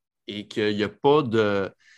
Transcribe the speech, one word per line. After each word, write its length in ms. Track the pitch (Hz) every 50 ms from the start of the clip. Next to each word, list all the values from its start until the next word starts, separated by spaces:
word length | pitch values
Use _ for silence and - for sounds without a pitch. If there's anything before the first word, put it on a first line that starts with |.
| _ _ _ _ _ -
et 180 | 104 104 101
qu'il 300 | - - 117 107 107 107
y 80 | 104 104
a 40 | 101
pas 340 | - _ - 143 143 151 151
de, 460 | 120 104 113 107 104 101 98 95 90 - _ _ _ _